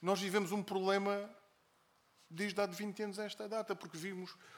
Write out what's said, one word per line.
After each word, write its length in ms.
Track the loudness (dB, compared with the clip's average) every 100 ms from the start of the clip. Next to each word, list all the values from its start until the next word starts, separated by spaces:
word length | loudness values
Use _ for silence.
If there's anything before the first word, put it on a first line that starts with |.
Nós 180 | 4 4
vivemos 300 | 4 2 2
um 120 | 0
problema 680 | 0 2 4 4 4 0 -2 -12 _ _ _ _ _ _ _ _ -16
desde 320 | -4 -2 2
há 60 | 0
de 80 |
vinte 260 | 0 -6 -2
anos 200 | -4 -4
a 40 |
esta 240 | -6 -6 -4
data, 280 | -2 -2 -4
porque 200 | -4 -8
vimos 400 | -6 -6 -8 -12 -18